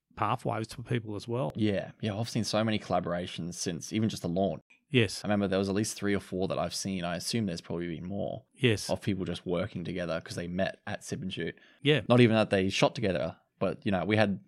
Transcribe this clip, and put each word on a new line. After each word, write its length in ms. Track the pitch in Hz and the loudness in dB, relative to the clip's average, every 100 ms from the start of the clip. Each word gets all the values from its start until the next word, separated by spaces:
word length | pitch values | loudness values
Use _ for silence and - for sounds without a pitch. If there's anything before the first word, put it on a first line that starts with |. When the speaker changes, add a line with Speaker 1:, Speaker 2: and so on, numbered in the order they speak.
| _ - | _ -2
Speaker 1:
pathways 520 | 107 120 127 110 113 | 0 0 -2 -4 -6
for 80 | - | -10
people 320 | 117 123 107 101 | -4 -4 -4 -8
as 120 | 117 | -6
well. 240 | 120 151 - | -4 -4 0
Speaker 2:
Yeah. 360 | 107 92 - - | 0 0 -4 -6
Yeah, 160 | 107 101 | -4 -4
I've 120 | 117 | -2
seen 140 | 120 | -2
so 200 | 98 107 | 0 2
many 160 | 113 107 | 2 0
collaborations 760 | - 90 87 87 90 - 85 87 | 0 0 0 -4 -4 -6 -8 -4
since 360 | 95 82 - | -4 -4 -4
even 160 | 107 110 | 0 0
just 120 | - | 0
the 80 | 87 | -2
launch. 340 | 87 98 76 - - _ | 2 2 0 -10 -20 _
Speaker 1:
Yes. 320 | 127 107 - | 2 4 0
Speaker 2:
I 40 | 98 | 0
remember 200 | 101 98 | 2 2
there 120 | 95 | 2
was 100 | 98 | 2
at 60 | 98 | 0
least 200 | 110 - | -2 -2
three 200 | 101 98 | -2 -2
or 40 | |
four 280 | - 92 92 | -2 -4 -2
that 100 | 69 | -2
I've 160 | 85 | -2
seen. 300 | - 101 95 | -4 -4 -4
I 120 | 87 87 | -4 -4
assume 300 | - 120 101 | -2 -2 -2
there's 160 | 85 | -4
probably 260 | - 87 87 80 | -6 -6 -4 -6
been 120 | 90 | -6
more 360 | 98 85 - - _ | -6 -6 -8 -14 _
Speaker 1:
Yes. 340 | 123 104 - | 2 2 0
Speaker 2:
of 120 | 95 | -2
people 220 | - 95 87 | 0 -2 -2
just 200 | 87 92 | -4 -2
working 380 | 87 90 92 | -2 -2 -6
together 360 | 85 90 85 82 | -6 -4 -4 -4
'cause 140 | - 92 | -6 -8
they 120 | 87 | -4
met 320 | 90 95 - - | -2 -2 -2 -10
at 160 | 104 | -10
Sip 180 | - 101 | -6 -6
and 100 | 95 | -6
Shoot. 240 | 87 82 - - _ | -6 -6 -8 -18 _
Speaker 1:
Yeah. 200 | 139 143 95 | 2 2 6
Speaker 2:
Not 120 | 120 | 8
even 140 | 117 110 | 8 8
that 140 | 104 | 4
they 200 | 98 95 | 4 2
shot 260 | - 143 - | 2 2 2
together, 400 | 104 80 80 - _ _ | 0 0 -2 -6 _ _
but, 260 | 95 - 107 | -4 -2 0
you 60 | |
know, 120 | 92 | 0
we 120 | 87 107 | 2 4
had 220 | 104 92 | 4 2